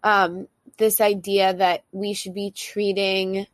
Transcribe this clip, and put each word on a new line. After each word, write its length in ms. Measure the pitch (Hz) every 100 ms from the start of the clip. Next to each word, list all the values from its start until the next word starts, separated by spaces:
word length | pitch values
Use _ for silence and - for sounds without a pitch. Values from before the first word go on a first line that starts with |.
um, 420 | 208 202 180 180 - _ - _
this 240 | 220 202
idea 540 | 208 202 175 196 190
that 300 | 185 185 175 _
we 220 | 190 202
should 220 | 196 -
be 160 | 180 202
treating 960 | - - - 208 196 196 190 190 190 202